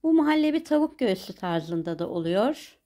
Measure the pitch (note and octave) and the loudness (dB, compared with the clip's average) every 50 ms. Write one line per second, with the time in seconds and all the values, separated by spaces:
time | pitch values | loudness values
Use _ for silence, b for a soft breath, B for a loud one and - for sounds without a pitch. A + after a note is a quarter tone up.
0 | - D#4+ D#4+ E4 D#4 D4+ D#4 D#4 D4+ D#4 D4 D#4+ D#4+ - D4+ D4+ D4+ D#4 - - | 2 4 4 4 4 4 2 2 2 2 0 -2 -2 0 2 2 2 0 -2 -2
1 | C4 G#3+ F#3+ F#3 - - F#3 - - F3+ E3+ E3 D#3 D#3+ E3+ E3 D#3+ E3+ E3 E3 | 0 0 0 -2 -4 -14 -12 -8 -6 -2 -2 -2 -2 -2 -4 -4 -4 -4 -4 -4
2 | E3+ - - F3 D#3+ E3 F3 G3 A3 C4+ D4+ - - - _ _ _ | -4 -4 -4 -4 -2 0 0 2 2 0 -2 -4 -12 -20 _ _ _